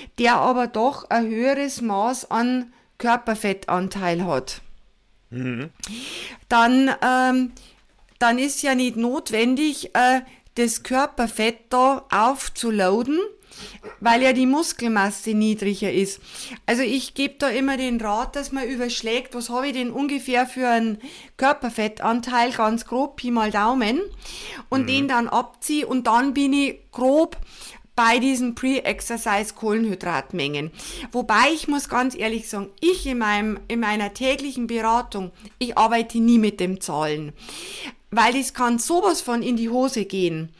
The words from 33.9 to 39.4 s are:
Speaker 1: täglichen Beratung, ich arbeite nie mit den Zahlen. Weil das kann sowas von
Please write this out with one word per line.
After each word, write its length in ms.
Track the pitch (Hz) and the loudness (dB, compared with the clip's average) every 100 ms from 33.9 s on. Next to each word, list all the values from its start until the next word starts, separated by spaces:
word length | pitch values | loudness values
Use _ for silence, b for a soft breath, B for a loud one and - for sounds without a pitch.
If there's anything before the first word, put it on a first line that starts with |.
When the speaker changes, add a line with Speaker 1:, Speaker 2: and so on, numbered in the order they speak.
| 214 202 | -2 -4
Speaker 1:
täglichen 520 | 208 262 277 277 254 233 | -2 -2 -2 -4 -6 -4
Beratung, 640 | 233 226 233 240 202 185 - B B | -2 0 0 -2 -8 -10 -12 B B
ich 200 | 240 - | -2 2
arbeite 400 | 226 233 233 233 | 2 2 0 2
nie 200 | 233 233 | 6 6
mit 200 | 214 208 | 6 2
den 200 | 180 185 | -2 -4
Zahlen. 520 | - 147 156 151 147 - B B B B 269 B _ | -4 -2 -2 -4 -8 -14 B B B B -14 B _
Weil 220 | 220 262 | 2 4
das 180 | 269 254 | 2 -2
kann 240 | - 240 233 | 0 0 2
sowas 420 | - 349 392 330 | 2 2 2 0
von 220 | - 233 | -2 -2